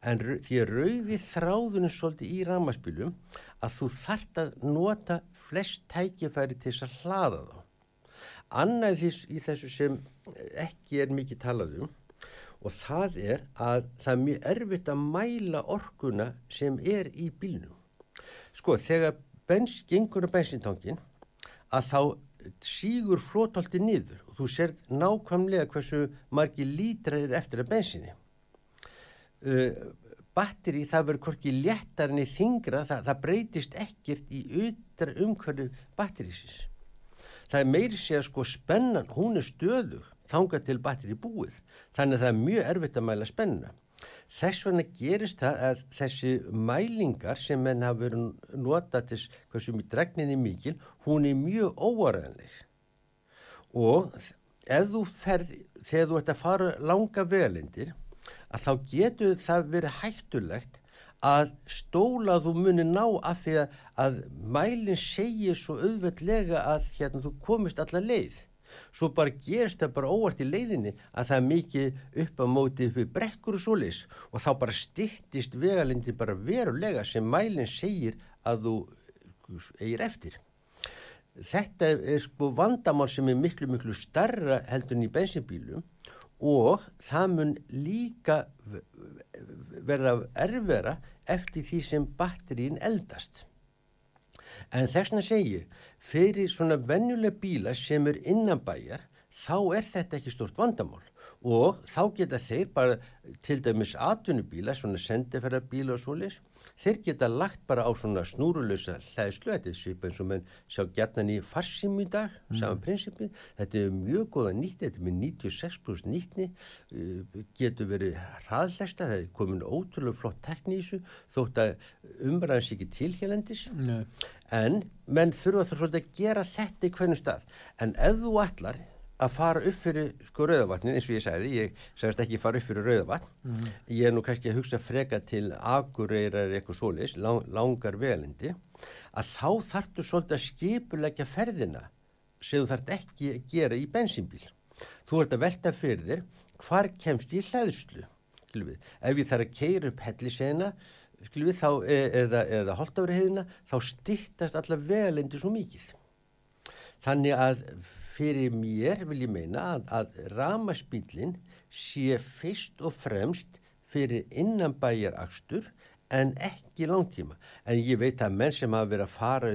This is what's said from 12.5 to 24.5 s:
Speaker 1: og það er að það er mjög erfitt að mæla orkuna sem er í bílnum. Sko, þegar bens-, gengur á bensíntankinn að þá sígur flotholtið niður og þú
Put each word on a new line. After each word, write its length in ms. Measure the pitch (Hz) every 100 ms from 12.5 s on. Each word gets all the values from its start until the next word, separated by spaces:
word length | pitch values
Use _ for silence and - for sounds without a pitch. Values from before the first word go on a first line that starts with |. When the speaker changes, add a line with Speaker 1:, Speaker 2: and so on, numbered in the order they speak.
| -
Speaker 1:
og 120 | 104 -
það 400 | - 160 196 160
er 220 | 101 123 - -
að 300 | 120 123 123 -
það 60 | 135
er 80 | 127
mjög 240 | 139 143 -
erfitt 380 | 226 214 185 170
að 80 | 143 147
mæla 480 | 175 233 233 190 156 -
orkuna 520 | 208 - - 135 104 117 - -
sem 240 | - 143 135
er 300 | 165 208 180
í 200 | - 165
bílnum. 400 | - - 90 - - _ _ - - - - -
Sko, 220 | - - 113
þegar 380 | - 165 156 - - - -
bens-, 320 | 190 240 - -
gengur 380 | 185 214 190 180
á 60 | 180
bensíntankinn 640 | 160 131 107 92 - 170 - _ - _ - - -
að 140 | 131 127
þá 100 | 143 143 - - - - -
sígur 600 | - - 202 240 208 180
flotholtið 600 | - 208 220 185 175 185 214
niður 320 | 175 - - -
og 80 | -
þú 120 | 131